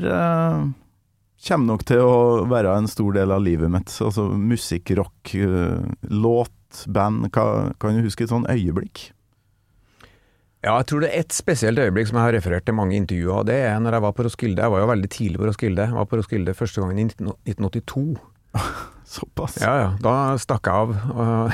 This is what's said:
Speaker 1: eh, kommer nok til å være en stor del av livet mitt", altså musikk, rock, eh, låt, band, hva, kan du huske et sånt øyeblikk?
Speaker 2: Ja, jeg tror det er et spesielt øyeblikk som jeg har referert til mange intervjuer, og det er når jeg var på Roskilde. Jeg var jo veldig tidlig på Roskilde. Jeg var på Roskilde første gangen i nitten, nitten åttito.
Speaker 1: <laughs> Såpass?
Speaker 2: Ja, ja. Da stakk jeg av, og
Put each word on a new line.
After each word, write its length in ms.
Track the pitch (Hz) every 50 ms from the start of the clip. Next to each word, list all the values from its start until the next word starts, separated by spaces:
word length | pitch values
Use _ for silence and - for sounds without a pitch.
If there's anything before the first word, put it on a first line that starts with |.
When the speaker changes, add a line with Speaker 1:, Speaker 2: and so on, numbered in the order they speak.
| 180
Speaker 1:
eh, 580 | 185 180 180 170 170 170 165 165 165 160 156 147 143 135 - _ _ _ _ _ _ _ _ _ _ _ _ -
kommer 240 | - 185 160 131 113
nok 160 | 110 104 -
til 160 | - 127 120
å 460 | 123 123 123 120 120 120 120 113 92 120
være 300 | 123 120 107 92 95 104
en 100 | 107 107
stor 240 | - - 110 101 98
del 180 | 101 95 98
av 100 | 95 98 101
livet 260 | 90 85 80 80 82
mitt", 220 | 90 90 92 - - -
altså 300 | 110 110 101 107 104 98
musikk, 640 | 98 101 101 113 120 113 - - - 87 - - 95
rock, 380 | 101 95 - - _ _ - -
eh, 480 | 98 101 95 92 92 87 85 87 85 87 - - - - -
låt, 800 | - 104 107 117 117 117 120 - - _ _ _ - - - -
band, 400 | 101 104 98 104 107 113 117 104
hva, 420 | - 117 110 110 107 107 101 95 - -
kan 200 | - 107 107 113
du 60 | 117 107
huske 160 | 98 - 120
et 60 | 110
sånt 160 | 117 117 120 -
øyeblikk? 640 | 120 123 98 87 80 - - - - - - - - _ _ _ _ _ _ _ _ _ _ _ _ _ _ _ _ _ - - _ _ _ _ _ _ _ _ _ _ -
Speaker 2:
Ja, 140 | 104 110 120
jeg 60 | 131 -
tror 140 | 151 147 151
det 60 | 160
er 80 | - 165
et 140 | 160 - -
spesielt 400 | - - - 175 127 - 107 117 131
øyeblikk 300 | 135 110 92 101 113 107
som 80 | 110 120
jeg 20 | 117
har 100 | 117 117 113
referert 260 | 95 95 87 90 -
til 100 | - 113 110
mange 180 | 104 92 92
intervjuer, 460 | 104 98 87 98 87 85 87 92 101
og 40 | 107 104
det 100 | 117 135 135
er 160 | 117 104 110 113
når 140 | 117 113 117
jeg 40 |
var 120 | 104 104 101
på 80 | - 120
Roskilde. 380 | 117 - - - 117 95 90 104
Jeg 80 | 117
var 80 | 104 95
jo 80 | 101 117
veldig 220 | 120 104 95 98
tidlig 280 | - - 113 98 - 95
på 60 | 101 107
Roskilde. 380 | 101 - - 110 95 95 101 113
Jeg 80 | 120 -
var 80 | 104 101
på 120 | - 113
Roskilde 320 | 104 - - 107 92 87 95
første 240 | - 120 113 - -
gangen 220 | 98 92 92 101
i 20 | 113 113
nitten, 240 | - - - 92 - - _
nitten 220 | - 101 - 104 95
åttito. 360 | - 117 - - - 135 139 156 151 101 - - _ _ _ _ -
Speaker 1:
<laughs> 480 | 101 90 - - - - - - - -
Såpass? 540 | - - - - - _ - - 117 - -
Speaker 2:
Ja, 140 | - 110 127 143
ja. 80 | 117 95 92 98
Da 140 | 117 113 120 135 139 135 135 127
stakk 240 | - - 135 113 -
jeg 100 | 101 90
av, 200 | 101 107 117 117 101 107 135
og 400 | - 120 117 113 113 113 113 113